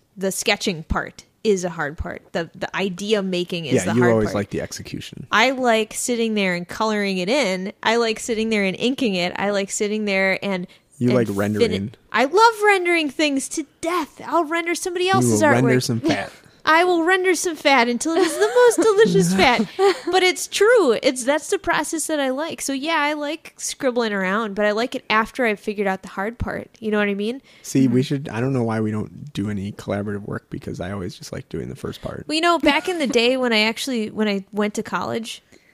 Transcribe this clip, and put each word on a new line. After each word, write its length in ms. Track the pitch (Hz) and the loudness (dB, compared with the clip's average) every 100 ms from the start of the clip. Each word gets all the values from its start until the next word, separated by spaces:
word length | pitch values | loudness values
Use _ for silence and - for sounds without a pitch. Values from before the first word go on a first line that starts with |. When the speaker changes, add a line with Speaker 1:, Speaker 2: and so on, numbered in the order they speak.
| _ - | _ -6
Speaker 1:
The 160 | 190 | -4
sketching 520 | - - 202 214 160 | -2 -2 -2 -2 -6
part 420 | - 175 - - - _ | -6 -6 -6 -12 -20 _
is 200 | 220 190 | 0 0
a 60 | 175 | -2
hard 260 | 165 143 165 | -6 -6 -6
part. 240 | 180 - - | -8 -12 -8
The, 180 | 185 165 | -8 -8
the 200 | - - 165 | -8 -8 -4
idea 480 | 190 175 202 214 | -4 -4 0 0
making 420 | 196 180 175 175 151 | 0 -2 -4 -6 -2
is 80 | |
Speaker 2:
Yeah, 120 | 123 92 | 0 2
Speaker 1:
the 80 | 120 | 2
Speaker 2:
you 60 | |
Speaker 1:
hard 100 | 120 | 4
Speaker 2:
always 120 | 113 101 | 4 2
Speaker 1:
part. 80 | 101 | -2
Speaker 2:
like 140 | 98 | -4
the 100 | 76 | -6
execution. 640 | 71 - - - - - - | -6 -10 -12 -12 -12 -16 -2
Speaker 1:
I 180 | 202 254 | 2 2
like 420 | 262 247 220 214 - | 2 2 2 0 -6
sitting 400 | - 233 226 214 | -4 -2 0 0
there 180 | 190 | 0
and 140 | 175 175 | -2 -6
coloring 500 | - 220 208 196 185 | -4 -2 0 -2 -2
it 100 | 180 | 0
in. 460 | 294 202 185 190 - | 0 0 -2 -6 -4
I 140 | 220 233 | 0 2
like 240 | 226 220 | 0 -2
sitting 300 | - 220 220 | -4 -2 0
there 140 | 214 | 0
and 120 | 190 - | 0 0
inking 380 | 233 277 233 185 | -2 0 -2 0
it. 180 | 175 - | -2 -2
I 120 | 202 | -2
like 220 | 202 196 | -2 -4
sitting 340 | - 208 214 208 | -4 -4 -2 -2
there 320 | 190 190 185 196 | 0 0 0 -2
and 220 | 185 185 _ _ - | -4 -6 _ _ -2
Speaker 2:
You 100 | 123 | 2
Speaker 1:
and 60 | 123 | 2
Speaker 2:
like 100 | 107 | 2
Speaker 1:
fin- 80 | 98 | 0
Speaker 2:
rendering. 560 | 101 107 233 101 98 - _ | 0 0 0 0 -6 -10 _
Speaker 1:
I 120 | 220 269 | 0 2
love 280 | 359 466 440 | 4 4 4
rendering 460 | 415 392 349 339 294 | 2 4 2 0 0
things 400 | 285 302 269 - | 0 0 0 -4
to 160 | 330 277 _ | -6 -10 _
death. 400 | 330 349 285 - | -4 -2 -4 -10
I'll 220 | - 320 302 | -2 0 0
render 300 | 339 339 339 | -2 -2 -4
somebody 300 | 381 349 370 | -4 -2 2
Speaker 2:
You 80 | |
Speaker 1:
else's 280 | 381 - - | 4 4 4
Speaker 2:
will 80 | 302 | 4
render 200 | - 262 | 4 4
Speaker 1:
artwork. 120 | 127 | 2
Speaker 2:
some 160 | - 117 | 2 0
fat. 320 | 294 98 - - | 0 0 -4 -14
Speaker 1:
<laughs> 40 | - _ - | -20 _ 2
I 180 | 320 | 4
will 200 | 359 349 | 4 2
render 300 | 330 370 370 330 | 2 2 2 0
some 200 | 370 302 | -2 0
fat 320 | 294 262 240 | 4 4 4
until 260 | 240 311 | 0 0
it 60 | 330 | 2
is 120 | 330 311 | 2 2
the 140 | 427 494 | 2 6
most 200 | 480 440 | 6 6
delicious 560 | 440 403 427 175 175 | 4 6 6 6 4
fat. 340 | 190 277 226 208 - | 4 4 4 0 2
Speaker 2:
<laughs> 340 | 392 349 330 | 2 2 0
Speaker 1:
But 120 | 370 | 2
it's 240 | 370 - - | 4 2 -4
true. 460 | - 415 494 294 208 | 2 6 6 4 4
It's, 220 | 277 254 | 2 0
that's 260 | 240 302 - | 0 -2 -2
the 80 | 392 | -2
process 480 | 359 320 294 320 - | 0 -2 -2 -4 -4
that 120 | 302 | -2
I 100 | 269 | -2
like. 300 | 262 320 - | -2 -6 -6
So 120 | - | -6
yeah, 240 | 269 302 320 | -4 -2 0
I 140 | 294 | 0
like 400 | 302 294 320 - - | -2 -6 -8 -12 -12
scribbling 560 | - - 262 240 226 | -10 -4 -2 0 0
around, 420 | 202 185 208 220 196 | -2 0 -2 -2 0
but 100 | 208 | 0
I 60 | |
like 220 | 208 254 247 | 0 -2 -6
it 100 | - | 0
after 360 | 214 226 - 233 | 0 0 0 -2
I've 140 | 202 | -2
figured 280 | - 208 196 | -4 -2 -2
out 140 | 190 | -4
the 80 | 185 | -8
hard 280 | - 208 240 | -8 -8 -6
part. 320 | - - - _ | -6 -8 -10 _
You 120 | 220 | -2
know 60 | 208 | 0
what 80 | 202 | 0
I 60 | |
mean? 280 | 202 208 269 - - | -2 -4 -6 -14 -20
Speaker 2:
See, 260 | - 135 131 | -2 2 4
we 140 | 127 | 4
Speaker 1:
Mm-hmm. 40 | 139 | 2
Speaker 2:
should, 220 | 139 151 | -2 -4
I 120 | 110 | -4
don't 120 | 131 | -2
know 100 | 131 | 0
why 160 | 113 110 | 0 0
we 120 | 107 | 0
don't 400 | 107 - 87 147 | -2 -6 -10 -10
do 160 | - 104 | -6 -4
any 220 | 101 101 | -4 -6
collaborative 500 | - - 101 104 101 | -8 -6 -4 -4 -6
work 260 | 104 - - | -8 -10 -8
because 300 | 139 - - | -10 -8 -8
I 120 | 180 | -8
always 260 | 202 90 - | -6 -8 -10
just 140 | - | -12
like 160 | - - | -14 -10
doing 200 | - - | -10 -8
the 60 | 131 | -10
first 260 | 135 - | -10 -10
part. 240 | - - - | -12 -10 -6
Speaker 1:
Well, 80 | 311 | 0
you 60 | |
know, 180 | 349 330 | 0 2
back 300 | 302 294 370 | 2 0 -2
in 100 | 339 | -2
the 80 | 262 | 0
day 300 | 247 240 262 | 2 2 2
when 160 | 247 | 2
I 60 | 220 | 2
actually, 480 | 214 226 - 233 214 | 0 -2 -4 -4 -4
when 160 | 208 214 | -2 -2
I 180 | 196 196 | -2 -4
went 220 | 208 208 220 | -4 -2 -4
to 80 | |
college, 580 | 208 180 - 233 226 - _ _ _ | -6 -6 -4 -6 -8 -12 _ _ _